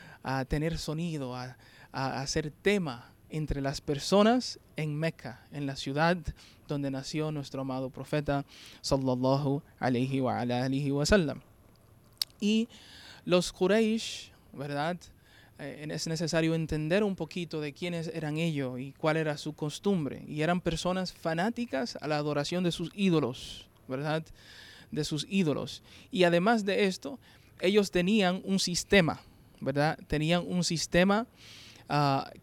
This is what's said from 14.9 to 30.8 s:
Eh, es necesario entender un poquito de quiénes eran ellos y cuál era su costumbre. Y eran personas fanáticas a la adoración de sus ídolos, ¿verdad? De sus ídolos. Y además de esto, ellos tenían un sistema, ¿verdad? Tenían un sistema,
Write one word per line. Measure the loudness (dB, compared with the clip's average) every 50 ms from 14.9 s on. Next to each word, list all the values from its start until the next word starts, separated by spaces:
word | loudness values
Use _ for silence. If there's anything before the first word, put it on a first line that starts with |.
| -4 -6 -10 -18 -20 -20 _ -20 -20 -20 -20 -20 -18 -14
Eh, | -12 -12 -12 -10 -10 -8
es | -6 -6 -4
necesario | -4 -4 -4 -2 0 2 2 2 2 2
entender | 0 0 -2 -2 -2 0 2 2 2 2
un | 2 -2
poquito | -4 -6 -6 -6 -6 -6 -6 -6 -6
de | -6 -6 -8
quiénes | -6 -6 -4 -4 -4 -6 -6 -6
eran | -4 -4 -2 -2
ellos | 0 0 0 0 0 -2 -2 -4 -6
y | -8 -10 -8
cuál | -2 0 0 2
era | 2 0 -2 -2
su | -4 -6 -8 -6
costumbre. | -6 -6 -6 -6 -2 0 0 0 0 0 -2 -6 -8 -10
Y | -8 -4 -2
eran | 0 0 0 0
personas | 0 -2 -2 -2 -2 -2 -2 -2 -4 -6
fanáticas | -6 -6 -4 -2 0 0 0 0 -2 -4 -6 -4 -4 -4 -4 -4 -6 -6
a | -4
la | -2 -2
adoración | 0 0 0 0 -2 -2 -2 -2 0 0
de | 0
sus | 0 -2 -6 -6 -2
ídolos, | 0 2 4 4 4 4 2 -2 -6 -10 -14 -14 -16 -18 -20 _ _ -10
¿verdad? | -8 -6 -4 -2 -2 -2 -2 -4 -6 -16 -20 -20 -20 -20 -20 -20 -20 -20 -20 -14 -8
De | -6 -4 -4
sus | -2 -4 -4 -4 0
ídolos. | 0 2 2 2 0 -2 -4 -8 -10 -14 -16 -20 -20 -20 -14 -4
Y | 2 4 6
además | 6 6 6 4 4 2 2 2
de | 0 0 2 2
esto, | 0 0 -2 -8 -10 -12 -12 -16 -20 -20 -20 -20 -20 -8 -2
ellos | 2 4 4 4 4 4
tenían | 2 2 4 4 4 4 4 4 2 0 -2
un | 0 0 0
sistema, | 0 0 -2 -2 2 6 6 8 8 6 2 -4 -8 -20 -20 -20 -20 -20 -14 -8
¿verdad? | -4 -2 0 2 2 2 0 -2 -4
Tenían | -2 -2 0 2 2 2 2 2
un | 0 0 0 0
sistema, | 0 0 -2